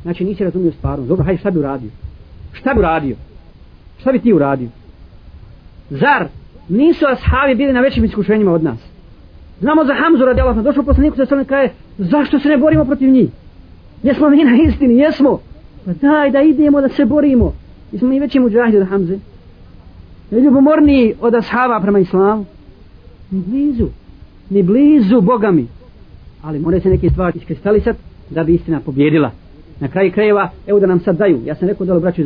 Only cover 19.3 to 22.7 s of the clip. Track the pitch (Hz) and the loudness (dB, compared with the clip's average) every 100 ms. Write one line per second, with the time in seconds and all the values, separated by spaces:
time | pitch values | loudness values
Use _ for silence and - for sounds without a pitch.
19.3 | - - - - - - - - - - | -20 -20 -20 -20 -20 -20 -20 -20 -20 -4
20.3 | 220 285 262 277 311 294 277 226 - 233 | 2 4 4 4 4 4 4 2 0 0
21.3 | 233 - 233 254 220 196 202 180 185 196 | 0 -2 -2 -2 -2 0 0 2 2 0
22.3 | 214 196 - - | 0 -6 -18 -20